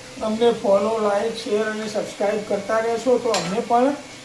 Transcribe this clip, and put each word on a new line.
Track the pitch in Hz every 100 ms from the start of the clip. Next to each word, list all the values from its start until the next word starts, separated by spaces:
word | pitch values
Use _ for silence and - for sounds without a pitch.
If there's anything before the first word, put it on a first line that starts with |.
| - -
અમને | 220 220 233
ફોલો, | 226 196 196 208 226 208
લાઈક, | 202 226 -
શેર | - 208 220
અને | 214 214
સબસ્ક્રાઇબ | 208 - - 208 214 -
કરતા | 196 - 220
રહેશો | 226 226 254 247
તો | 240
અમને | 196 170 208
પણ | 226 240 269 294 - -